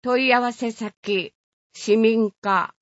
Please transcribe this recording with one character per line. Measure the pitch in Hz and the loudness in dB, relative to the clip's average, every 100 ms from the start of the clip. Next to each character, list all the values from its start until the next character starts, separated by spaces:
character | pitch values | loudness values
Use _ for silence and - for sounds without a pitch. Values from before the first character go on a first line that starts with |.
問 | 247 254 262 | 0 0 2
い | |
合 | 247 | 2
わ | 247 | 0
せ | 233 240 | -4 -8
先、 | 220 214 _ - 196 170 _ _ _ _ | -6 -12 _ -6 -6 -6 _ _ _ _
市 | - - 214 | -12 0 4
民 | 220 226 214 | 4 2 -2
課 | _ 202 190 - _ | _ -2 -2 -2 _